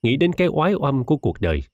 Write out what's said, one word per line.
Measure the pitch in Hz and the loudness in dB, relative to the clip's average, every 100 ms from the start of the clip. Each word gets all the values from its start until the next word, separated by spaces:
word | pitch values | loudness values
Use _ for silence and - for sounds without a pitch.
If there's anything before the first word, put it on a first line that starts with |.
nghĩ | 117 135 | 2 2
đến | 175 | 2
cái | - 180 | 2 0
oái | 151 165 | 2 0
oăm | 202 143 135 | 0 0 -2
của | 123 151 | 0 0
cuộc | - 82 | 0 -2
đời. | 90 76 69 | -2 -2 -4